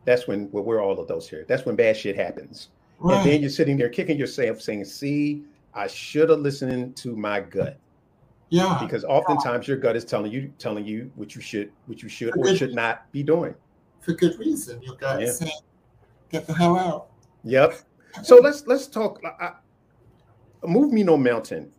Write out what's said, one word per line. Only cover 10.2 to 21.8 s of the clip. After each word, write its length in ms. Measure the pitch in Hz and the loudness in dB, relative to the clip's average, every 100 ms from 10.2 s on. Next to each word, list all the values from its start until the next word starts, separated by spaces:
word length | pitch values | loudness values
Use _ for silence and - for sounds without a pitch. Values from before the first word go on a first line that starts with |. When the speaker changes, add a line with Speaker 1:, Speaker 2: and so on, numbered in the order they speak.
| 104 | -6
Speaker 1:
you, 200 | 123 139 - | -8 -12 -12
telling 280 | 117 107 | -10 -8
you 240 | 104 110 139 | -8 -10 -12
what 200 | 107 101 | -16 -16
you 60 | 135 | -16
should, 300 | - 107 - _ | -10 -8 -8 _
what 180 | - 113 | -20 -18
you 60 | 110 | -16
should 240 | - 117 | -8 -6
Speaker 2:
For 80 | - | 0
Speaker 1:
or 20 | |
Speaker 2:
good 140 | 190 185 | 2 2
Speaker 1:
should 180 | 127 | 0
not 340 | 120 117 - _ | -2 -4 -4 _
be 100 | 139 | -6
doing. 320 | 143 165 151 - _ _ _ _ | 0 0 -2 -10 _ _ _ _
Speaker 2:
For 100 | - | -8
good 260 | 165 175 - | 0 0 0
reason. 440 | 320 302 - 120 | -4 -4 -6 -14
Your 140 | 131 | -16
gut 260 | - 135 135 | -8 -6 -4
Speaker 1:
Yeah. 100 | 117 | -4
Speaker 2:
saying, 300 | 123 160 151 _ _ _ _ _ _ _ | -4 -8 -10 _ _ _ _ _ _ _
"Get 180 | 160 160 | -8 -6
the 60 | |
hell 240 | 160 175 180 | 2 2 2
out." 300 | 185 147 - _ _ _ | -2 -6 -10 _ _ _
Speaker 1:
Yep. 340 | 113 131 143 - _ _ _ - | 0 4 4 2 _ _ _ -12
So 120 | 208 | 12
let's, 320 | 247 277 294 - | 12 12 0 -2
let's 200 | 269 - | -2 -2
talk. 340 | 220 208 - | -4 -4 -6
I, 220 | 165 - 175 - _ _ _ _ _ _ _ _ _ _ | -14 -10 -12 -12 _ _ _ _ _ _ _ _ _ _
I, 40 | 175 | 0
Move 240 | 196 294 | 2 4
Me 100 | 220 | 2
No 140 | 185 | 4
Mountain. 560 | 151 127 117 - 82 73 _ | 4 4 0 -4 -12 -12 _